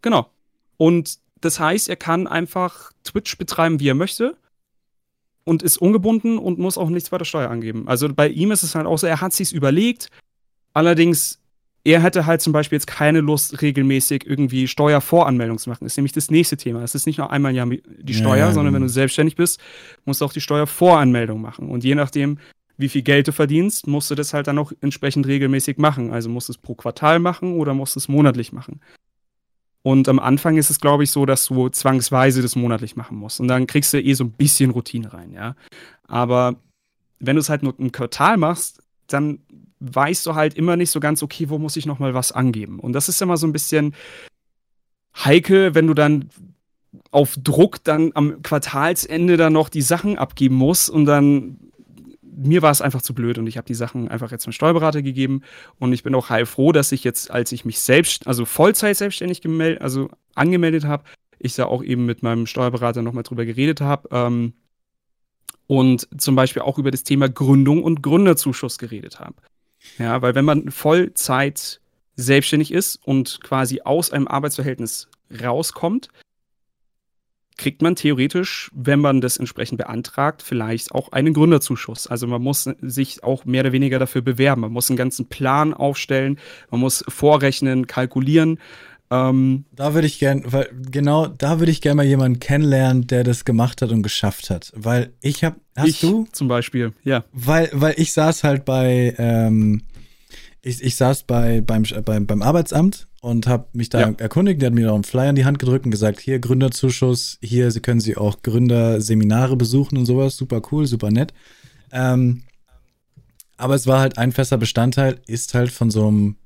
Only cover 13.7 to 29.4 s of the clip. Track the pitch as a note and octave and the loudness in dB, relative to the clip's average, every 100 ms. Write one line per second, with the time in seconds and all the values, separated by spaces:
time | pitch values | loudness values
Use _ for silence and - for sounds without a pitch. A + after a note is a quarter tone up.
13.7 | C#3 C3+ C3+ B2+ C#3 - C#3 C3+ B2+ C3 | 2 2 2 0 -2 -4 -2 0 0 -2
14.7 | - D3 D3 - E3 D3+ B2+ A#2 A2+ - | 0 2 2 4 2 4 2 -2 -6 -8
15.7 | A#2 - - C#3 - D3 D#3 E3+ C#3 - | -10 -8 -4 -2 -2 2 2 2 -2 -6
16.7 | A#2 A#2+ C3+ D#3 D3+ C#3+ C#3+ C#3 B2+ A#2+ | -6 -6 -4 -4 -4 -4 -2 0 0 -2
17.7 | B2+ _ - C3+ G#2+ A2 C3 D#3 D#3 D3 | -4 _ -16 -6 -2 2 4 4 4 2
18.7 | C3+ C3 A#2+ C3+ - D#3 - F3 - - | 2 0 0 0 2 0 2 -2 -2 -12
19.7 | - - - - C#3 C#3+ - - D3 D3+ | -20 -20 -14 -6 -4 -4 -4 -2 0 -2
20.7 | - F3+ E3 C3+ A#2+ A2+ A2 A2+ - - | 4 6 8 6 2 0 -6 -10 -14 -8
21.7 | B2 B2+ C#3+ C#3 D3 C#3+ D3 - _ _ | -4 0 0 0 -2 -2 -4 -12 _ _
22.7 | - C3+ C#3 C3 C#3+ C#3+ D3 D3+ D3+ G3 | -6 -4 -2 2 4 2 0 0 2 0
23.7 | - - C#3+ - C#3+ D3 D3 C#3+ C#3+ D3 | -2 -4 -4 -4 -6 -4 -4 -2 -4 -4
24.7 | - C#3+ - C#3+ C#3+ C3 C#3 C3+ C3+ C3 | -4 -6 -4 -4 -2 0 0 0 0 -2
25.7 | C#3+ D3+ C3 A#2 A#2 A2+ A#2+ - B2 - | 2 2 2 -4 -6 -6 -8 -10 -14 -14
26.7 | A#2 A#2+ - D3+ E3 F3 E3+ F3+ E3+ D3 | -10 -10 0 2 4 2 -2 -4 -4 -2
27.7 | C3+ C3+ - - C#3+ D3 B2 A2+ - - | -4 -4 -8 -2 4 4 4 -6 -12 -16
28.7 | D3 _ _ _ _ _ _ | -20 _ _ _ _ _ _